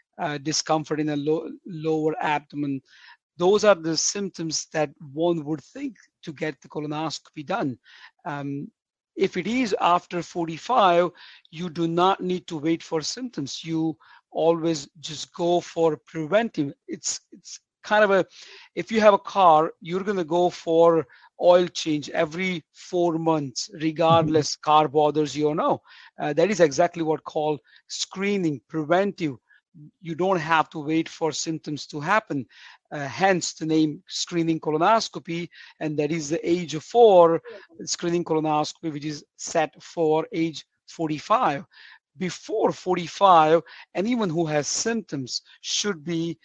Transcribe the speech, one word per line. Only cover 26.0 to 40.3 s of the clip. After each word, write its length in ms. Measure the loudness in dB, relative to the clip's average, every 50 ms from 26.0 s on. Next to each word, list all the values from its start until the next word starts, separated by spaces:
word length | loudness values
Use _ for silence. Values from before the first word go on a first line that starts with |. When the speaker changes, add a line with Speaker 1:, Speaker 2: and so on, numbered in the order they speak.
| -20 -20 _ -8
Speaker 1:
Uh, 140 | -6 -4
that 180 | 0 0 2 2
is 100 | 4 4
exactly 420 | 2 2 4 2 0 0 0 -4
what 200 | -2 -2 -2 -4 -6
called 360 | -8 -6 -4 -2 -2 -4 -6 _ _ _ _ _ -14
screening, 720 | -10 -10 -10 -8 -6 -4 -2 -2 -2 0 0 -2 -2 -4 _
preventive. 680 | _ -6 -4 0 2 2 2 2 0 -4 -4 -6 -6 -6 -8 _ _ _ _ _ _ _ -20 -20 -20 _ _
You 140 | -12 -8 -4
don't 240 | -2 0 0 0 0
have 320 | 0 2 2 2 0 -2
to 80 | -4 -10
wait 280 | -4 -2 -2 -2 -2
for 260 | -4 -6 -4 -4 -4
symptoms 540 | -4 -4 -6 -6 -8 -8 -8 -8 -10 -10 -10 -12
to 120 | -10 -6
happen. 460 | -2 0 0 0 0 -2 -6 -6 -8 _ _ -20 -20 -20 -20 _ _ -14
Uh, 160 | -10 -10 -10
hence 460 | -8 -4 0 2 2 2 2 -2 -6
the 140 | -8 -6 -2
name 360 | 0 2 2 2 2 0 -6 _ -12
screening 500 | -8 -8 -8 -4 -2 -2 0 0 -2 -2
colonoscopy, 920 | -2 -2 0 2 4 4 2 2 0 -4 -10 -12 -10 -8 -8 -8 -8 -10 -14 -20 -20 -20 -14 -8
and 180 | -8 -6 -2 -2
that 120 | -2 -2
is 200 | -2 -4 -4 -4
the 180 | -4 -4 0 0
age 260 | 0 0 -2 -6 -8
of 80 | -10
four 600 | -6 0 4 8 8 10 10 10 8 8 6 2 -4 -8 -18 -18 -20 _ _ -14 -10
screening 400 | -10 -8 -4 -2 0 0 0 0
colonoscopy, 680 | 0 -2 0 0 0 0 0 0 -2 -6 _ -10 -8
which 140 | -8 -8 -8
is 180 | -10 -10 -12 -14 _ _
set 340 | -16 -10 -4 -2 -2 -2 -2 _ -14
for 440 | -20 -10 -4 0 0 2 2 0 0 -4